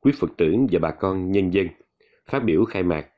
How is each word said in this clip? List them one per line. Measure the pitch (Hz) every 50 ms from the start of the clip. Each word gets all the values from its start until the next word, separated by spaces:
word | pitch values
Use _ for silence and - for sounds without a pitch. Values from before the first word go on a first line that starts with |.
quý | _ 185 175 -
Phật | - 80 -
tử | - 85 78 85 113 135 131 85
và | 87
bà | 80 80
con | 78 - - 95 95 95 92 92 95
nhân | 101 95 92 90
dân. | 98 95 85 - _ _ _ _ _ _ _ _ _ _ -
Phát | - 139 127
biểu | 107 80 78 110
khai | 113 - 98 90
mạc | 87 85 78 73 - _